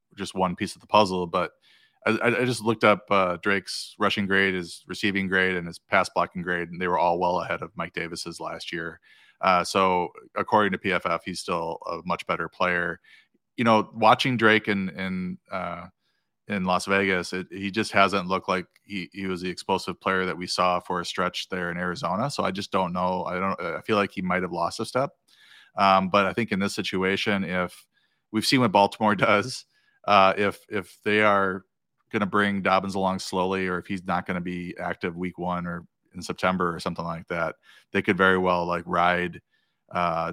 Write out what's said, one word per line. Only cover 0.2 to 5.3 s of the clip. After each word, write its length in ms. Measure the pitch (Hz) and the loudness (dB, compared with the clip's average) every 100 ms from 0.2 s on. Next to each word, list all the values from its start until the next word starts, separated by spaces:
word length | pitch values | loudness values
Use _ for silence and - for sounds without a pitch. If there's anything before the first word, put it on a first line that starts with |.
| 95 | -8
one 220 | 95 92 87 | -2 -2 0
piece 180 | 101 | -6
of 60 | - | -6
the 60 | - | 2
puzzle, 400 | 104 104 92 87 | 4 4 2 -2
but 240 | 90 90 - _ _ _ _ | -2 -2 -6 _ _ _ _
I, 60 | - | -2
I, 300 | 110 120 113 | 2 2 2
I 40 | 123 | 0
just 160 | 113 | 0
looked 200 | 110 110 | -2 4
up, 200 | 107 98 - | 4 4 4
uh, 260 | 101 92 87 | 2 2 0
Drake's 520 | 107 98 - - - - | 0 0 -2 -10 -12 -2
rushing 280 | 104 104 98 | 0 0 0
grade, 280 | 95 98 | 2 2
his 280 | 92 85 - - | 0 -6 -12 -14
receiving 400 | 90 104 95 | -4 -2 -2
grade, 260 | 95 | 0